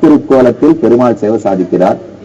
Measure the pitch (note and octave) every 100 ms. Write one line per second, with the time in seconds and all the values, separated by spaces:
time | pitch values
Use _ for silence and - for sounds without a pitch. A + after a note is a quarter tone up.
0 | D#3 C#3+ - C3 B2 - D3 D#3+ A2+ A#2+
1 | B2 - G#2+ A2+ G#2 F#2 F2 F2 G2+ -
2 | - -